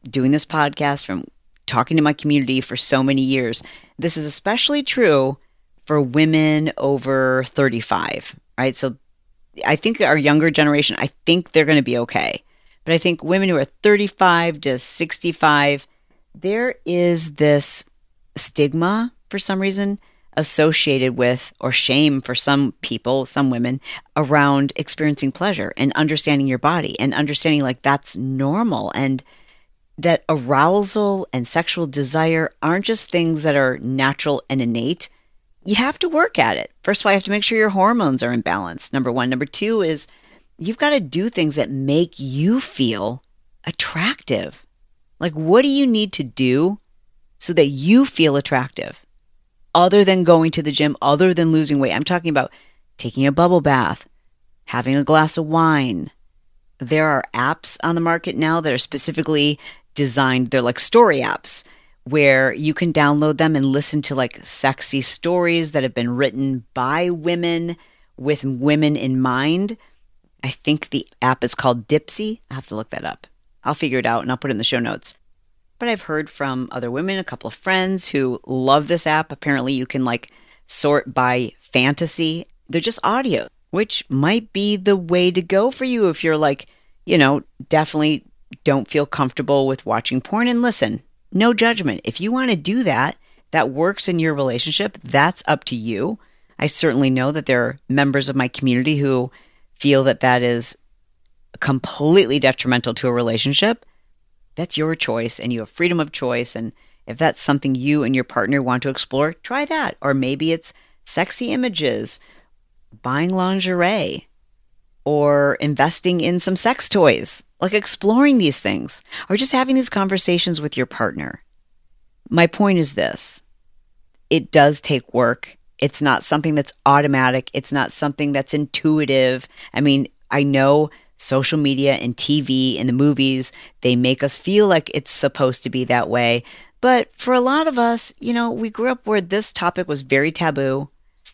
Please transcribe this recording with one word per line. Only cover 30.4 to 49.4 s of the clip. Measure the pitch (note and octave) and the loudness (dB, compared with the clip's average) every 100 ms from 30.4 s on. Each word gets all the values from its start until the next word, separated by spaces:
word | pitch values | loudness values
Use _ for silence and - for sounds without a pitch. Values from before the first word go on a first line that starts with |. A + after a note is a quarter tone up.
| B2 C#3 D#3 G3 G3+ G#3+ G#3 G3 - | 0 2 4 2 0 0 0 -2 -4
and | C3 | -6
sexual | A#2+ E3 E3+ - D#3+ | -2 -2 -2 -2 -4
desire | C3+ C3+ D#3+ D#3+ D#3+ D#3+ - | -4 -2 0 0 0 -2 -4
aren't | D3+ F3+ | -2 -2
just | G3 A3+ - | -2 -4 -2
things | F3 E3 D#3 | 0 0 0
that | D#3 C#3 | 0 2
are | C3 B2+ | 2 0
natural | A#2 C3+ C3+ C#3+ D3+ C#3 - | -4 0 0 0 -2 -4 -4
and | C3+ | -4
innate. | A#2+ A#2 A#2+ F3 - _ _ _ _ _ | -2 -2 -4 -4 -8 _ _ _ _ _
You | - | -4
have | G#3 B3+ D4+ | -2 -2 -2
to | F4+ | -2
work | D#4+ G4+ - | 0 0 0
at | A2+ E2 | 0 0
it. | - _ | -6 _
First | - G3+ | -4 -2
of | G#3 | 2
all, | |
you | G3 | 0
have | |
to | F#3+ | 0
make | G#3 | -2
sure | G3+ A3+ | 0 0
your | G#3+ | 0
hormones | G3 G3 A#3 E3+ C3 | 2 2 2 0 0
are | A#2+ | 0
in | A#2+ | -2
balance, | - F2+ F2+ - - | -2 -4 -4 -8 -6
number | C#3 B2 | -4 -2
one. | B2 B2 | -2 -2
Number | B2+ | -4
two | C#3+ - G#3 A3+ | -4 -4 -2 0
is | F3 D3+ - _ _ _ _ - | -2 -4 -8 _ _ _ _ -12
you've | E3+ A3+ | -8 -2
gotta | D4 D4 | 0 0
do | D#3 D#3+ G#3+ | -2 -2 -2
things | G#3 D#3 C#3+ | 0 -2 0
that | A#2+ | -4
make | C3+ C3+ D3 F3 - | -2 0 2 0 -4
you | C3+ C3+ E3+ B3 | -8 -2 0 0
feel | - - B2+ G#2+ G#2 C3 _ _ _ _ | -2 -2 -2 -2 -4 -6 _ _ _ _
attractive. | - - - D#3+ G3 D4 - A2 F2+ - _ _ _ _ _ - | -10 -6 -4 -2 -4 -4 -4 -4 -6 -12 _ _ _ _ _ -8
Like, | F3 | -6
what | D#3 D#3 G#3 | -4 2 4
do | C#4+ | 4
you | C4+ | 2
need | C4+ A3 G#3+ | 2 2 0
to | - | -4
do | C3+ - C3 B2+ F3 G#3 _ _ _ _ _ - | -6 -2 0 2 0 -2 _ _ _ _ _ -2
so | - | 0
that | E3+ C#3+ | 4 2
you | C#3 D3+ A#3 | 2 4 6
feel | C4+ - D#3+ C#3+ | 6 2 2 2
attractive? | - C3+ C3 - - - _ _ _ _ | 0 -2 -2 -8 -12 -14 _ _ _ _